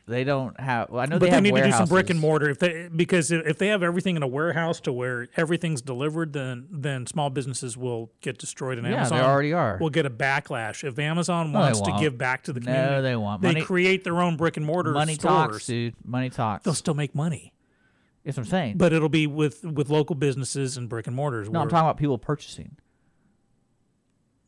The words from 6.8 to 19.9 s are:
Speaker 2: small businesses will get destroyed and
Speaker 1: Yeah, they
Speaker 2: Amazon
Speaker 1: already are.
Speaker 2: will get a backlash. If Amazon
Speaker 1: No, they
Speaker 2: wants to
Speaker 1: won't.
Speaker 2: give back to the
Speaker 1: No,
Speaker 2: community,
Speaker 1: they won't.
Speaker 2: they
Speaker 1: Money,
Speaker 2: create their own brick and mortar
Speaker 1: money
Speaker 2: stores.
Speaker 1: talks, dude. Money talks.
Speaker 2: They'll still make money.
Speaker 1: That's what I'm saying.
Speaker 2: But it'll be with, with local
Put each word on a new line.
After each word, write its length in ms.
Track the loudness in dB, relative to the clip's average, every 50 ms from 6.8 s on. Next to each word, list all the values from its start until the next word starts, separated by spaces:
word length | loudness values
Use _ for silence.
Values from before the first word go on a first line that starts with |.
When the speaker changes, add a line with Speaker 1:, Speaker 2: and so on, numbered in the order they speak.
| -4 -4 -4 -4 -6
Speaker 2:
small 220 | -6 -4 -2 -2 -2
businesses 480 | -2 -4 -4 -4 -6 -8 -8 -8 -8
will 340 | -6 -6 -4 -4 -6 -8 -10 _ _
get 160 | -8 -8 -8 -8
destroyed 400 | -10 -12 -10 -8 -6 -6 -6 -4
and 80 | -2
Speaker 1:
Yeah, 60 | -2 0
they 40 | 0
Speaker 2:
Amazon 200 | 0 2 2 4
Speaker 1:
already 320 | 4 4 4 4 2 2
are. 240 | 2 2 0 0 0 0
Speaker 2:
will 120 | -2 0
get 160 | 0 0 0
a 40 | 0
backlash. 720 | -2 -2 0 0 0 0 -2 -4 -6 -6 -4 -6 -8 -8
If 160 | -8 -6 -4 -2
Amazon 540 | -2 0 0 0 0 0 0 0 -2 0
Speaker 1:
No, 60 | 2 2
they 60 | 4
Speaker 2:
wants 140 | 4 4 2
to 80 | 0 0
Speaker 1:
won't. 100 | 0 2
Speaker 2:
give 140 | 0 0 0
back 280 | 0 -2 -2 -2 -2 -4
to 100 | -6 -6
the 60 | -6
Speaker 1:
No, 120 | -2 0
Speaker 2:
community, 300 | 0 2 2 2 2 0
Speaker 1:
they 140 | 0 0 0
won't. 260 | 0 -2 -2 -2 0
Speaker 2:
they 60 | 2 2
Speaker 1:
Money, 120 | 2 2
Speaker 2:
create 420 | 0 0 0 2 4 4 2 2 0
their 140 | -2 0 2
own 160 | 2 2 2 2
brick 180 | 0 0 0
and 80 | -2 -2
mortar 280 | -2 0 0 0 2
Speaker 1:
money 200 | 2 2 0 0 -2
Speaker 2:
stores. 360 | 0 2 4 4 4 4 2
Speaker 1:
talks, 140 | -2 -6 -6
dude. 280 | -4 -2 -2 -2 -4 -6 -10 -10
Money 240 | -4 -4 -2 -2 -2
talks. 340 | -2 -2 -2 -2 -2 -2 -2
Speaker 2:
They'll 80 | -2
still 220 | -2 -2 -2 -2 -2
make 200 | -2 -2 -4 -2
money. 380 | -4 -2 -2 -4 -6 -10 -18 _ _ _ _ _ _ _ _ _ _ _ _ _ _ _
Speaker 1:
That's 120 | -8 -6
what 60 | -6 -4
I'm 40 | -2
saying. 260 | -2 -2 -2 -2 0 2
Speaker 2:
But 140 | 2 4
it'll 160 | 4 4 2 2
be 180 | 2 2 2
with, 380 | 2 0 0 0 0 -2 -6 -10
with 240 | -6 -2 -2 0
local 260 | 2